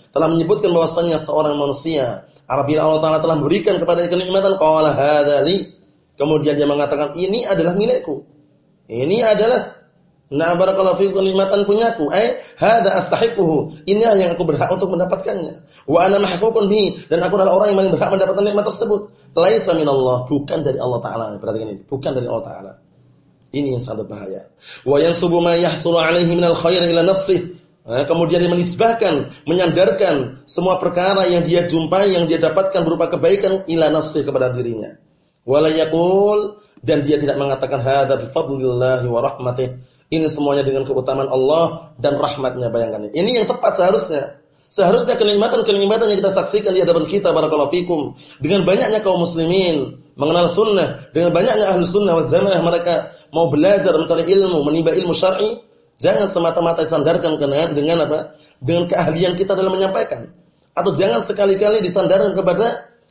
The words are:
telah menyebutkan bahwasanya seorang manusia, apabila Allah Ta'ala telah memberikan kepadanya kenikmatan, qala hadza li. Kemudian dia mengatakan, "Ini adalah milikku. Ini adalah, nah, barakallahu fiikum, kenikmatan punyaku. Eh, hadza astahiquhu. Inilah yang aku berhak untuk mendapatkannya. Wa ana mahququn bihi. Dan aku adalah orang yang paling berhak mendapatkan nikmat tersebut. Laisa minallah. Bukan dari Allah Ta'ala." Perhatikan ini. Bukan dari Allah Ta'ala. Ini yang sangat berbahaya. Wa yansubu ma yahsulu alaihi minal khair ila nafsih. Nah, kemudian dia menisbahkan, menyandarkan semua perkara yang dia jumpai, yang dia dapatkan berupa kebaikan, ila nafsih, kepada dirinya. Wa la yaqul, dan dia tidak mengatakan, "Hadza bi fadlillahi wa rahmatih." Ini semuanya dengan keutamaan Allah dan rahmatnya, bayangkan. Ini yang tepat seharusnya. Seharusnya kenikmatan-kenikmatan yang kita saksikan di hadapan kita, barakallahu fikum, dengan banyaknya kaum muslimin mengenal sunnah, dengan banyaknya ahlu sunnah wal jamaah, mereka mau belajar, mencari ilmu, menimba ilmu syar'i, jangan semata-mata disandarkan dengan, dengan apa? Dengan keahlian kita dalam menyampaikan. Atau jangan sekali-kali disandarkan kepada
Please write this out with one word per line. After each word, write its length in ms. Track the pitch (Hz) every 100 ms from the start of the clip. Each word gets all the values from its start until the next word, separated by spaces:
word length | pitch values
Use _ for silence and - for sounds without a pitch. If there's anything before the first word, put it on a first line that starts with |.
| _
telah 140 | 143 160
menyebutkan 380 | 165 160 208 202
bahwasanya 480 | 170 160 170 170 156
seorang 400 | - 151 151 147
manusia, 640 | 143 135 165 156 123 98 - _ -
apabila 400 | 131 131 151 156
Allah 120 | 156
Ta'ala 140 | 156 156
telah 160 | 165 151
memberikan 400 | 139 196 214 180
kepadanya 320 | 170 170 175
kenikmatan, 480 | 175 185 190 196 190
qala 400 | 156 156 151 127
hadza 480 | 143 151 143 143
li. 320 | 147 190 - - _ _ _ -
Kemudian 400 | 147 151 147 143
dia 80 |
mengatakan, 480 | 143 143 143 143 147
"Ini 320 | 156 185 226
adalah 320 | 208 180 165 180
milikku. 480 | 226 254 - 139 - _ _ _ _ _ -
Ini 320 | 113 143 220
adalah, 560 | 226 202 226 240 - - _ _ _ _ -
nah, 240 | 139 165
barakallahu 420 | 175 190 190 190 180
fiikum, 240 | 196 190
kenikmatan 460 | 190 190 196 202 202
punyaku. 420 | 208 226 - 147
Eh, 260 | 185 233 - -
hadza 480 | - 196 226 196 185
astahiquhu. 800 | 170 170 226 214 170 147 123 -
Inilah 300 | - 208 226
yang 160 | 196 180 170
aku 80 | 165
berhak 240 | 143 165
untuk 240 | 180 190
mendapatkannya. 720 | 175 180 190 208 196 156 - - - -
Wa 160 | 165 190
ana 160 | 196
mahququn 480 | 190 175 220 226 202
bihi. 400 | 214 185 - -
Dan 100 | 170
aku 140 | 175 196
adalah 220 | 196 196
orang 160 | 208
yang 40 | 196
paling 100 | 190 -
berhak 120 | 196
mendapatkan 300 | 190 185 185 208
nikmat 180 | 202
tersebut. 360 | 214 - 220 202 - - -
Laisa 400 | 165 185 226 185
minallah. 500 | 165 147 139 127 123 -
Bukan 320 | 143 143 170
dari 160 | 135 127
Allah 240 | 127 120
Ta'ala." 220 | 110 113 110 104
Perhatikan 260 | 107 107 110
ini. 80 | 95
Bukan 280 | - 135 151
dari 160 | 131 120
Allah 140 | 113 113
Ta'ala. 260 | 90 98 - _ _ _ _ _ _ _
Ini 240 | 139 143
yang 80 | 123
sangat 240 | 120 110 98
berbahaya. 480 | 104 95 92 - _ - - 123
Wa 160 | 143
yansubu 400 | 165 170 180 170
ma 160 | 170 170
yahsulu 400 | 175 151 170 170
alaihi 320 | 160 175 170
minal 240 | 170 175
khair 260 | 165 170 180
ila 220 | 170 165
nafsih. 560 | 175 190 190 180 - - _ _ -
Nah, 160 | 123
kemudian 400 | 143 165 165 170
dia 80 | 175
menisbahkan, 960 | 175 175 - 226 226 196 143 - - -
menyandarkan 960 | 175 175 165 190 - 190 147 120 - -
semua 340 | - 185 180
perkara 400 | 175 175 185 196 180
yang 160 | 175 160
dia 240 | 170 170
jumpai, 480 | 160 156 185 202 180
yang 80 | 165
dia 160 | 160
dapatkan 400 | 156 170 190 190
berupa 240 | 160 160 165
kebaikan, 480 | 156 165 196 190 190 190
ila 240 | 165 156
nafsih, 320 | 156 156 156 139
kepada 240 | 135 127
dirinya. 480 | 123 117 110 107 - _ _ _ _ 117
Wa 160 | 143
la 80 | 156
yaqul, 880 | 160 156 160 175 190 202 208 208 - _ _
dan 240 | 120 151 143
dia 160 | 147
tidak 160 | 143 135
mengatakan, 400 | 139 135 127 135
"Hadza 400 | 123 139 139 127
bi 80 | 117
fadlillahi 720 | 160 160 139 127 123 127 127 123
wa 160 | 117
rahmatih." 560 | 135 - 123 127 127 - - _ -
Ini 160 | 160 156
semuanya 400 | 151 143 143 135
dengan 160 | 135
keutamaan 480 | 135 131 127 135 135
Allah 640 | 131 131 160 165 - - -
dan 160 | 147 143
rahmatnya, 560 | 151 139 131 120 120
bayangkan. 400 | 117 110 107 104
Ini 160 | 156 208 240
yang 80 | 202
tepat 320 | 233 - -
seharusnya. 640 | 180 214 - 151 - - _ _ _
Seharusnya 480 | - 180 240 240
kenikmatan-kenikmatan 960 | 226 208 202 226 233 214 196 196 226 220
yang 80 | 196 190
kita 80 |
saksikan 400 | 190 - 208 208
di 80 | 185
hadapan 240 | 170 165 -
kita, 240 | 170 180
barakallahu 400 | 160 156 151 139
fikum, 480 | 180 175 160 123 - - -
dengan 240 | 147 196 170
banyaknya 320 | 202 208 214 202
kaum 160 | 180
muslimin 800 | 170 165 165 190 180 151 127 - - -
mengenal 320 | 147 175 170
sunnah, 560 | 202 214 196 151 - -
dengan 160 | 156 175
banyaknya 400 | 165 226 214 196
ahlu 160 | 180 175
sunnah 320 | 202 202 165
wal 80 | 135
jamaah, 320 | 165 196 180 170
mereka 480 | 170 175 160 - - -
mau 160 | 160 165
belajar, 480 | 147 180 202 190
mencari 320 | 156 165 165 165
ilmu, 400 | 196 190 165 143
menimba 240 | 165 165
ilmu 240 | 156 175
syar'i, 480 | 160 185 185 214 226 - _ _ -
jangan 240 | 170 214 196
semata-mata 560 | 185 165 165 170 165
disandarkan 560 | 151 156 143 170 170 151
dengan, 340 | 143 139 165
dengan 380 | 147 147 170 143
apa? 240 | 151 - - _ -
Dengan 320 | 127 170 175
keahlian 480 | 180 160 160 180 175
kita 160 | 196
dalam 200 | 185 190 190
menyampaikan. 560 | 190 220 - 127 - - _ _ _
Atau 240 | - 185 147
jangan 240 | 196 233
sekali-kali 580 | 196 202 196 190 208 214
disandarkan 540 | 185 196 170 190 208
kepada 600 | 190 185 170 233 - - _ _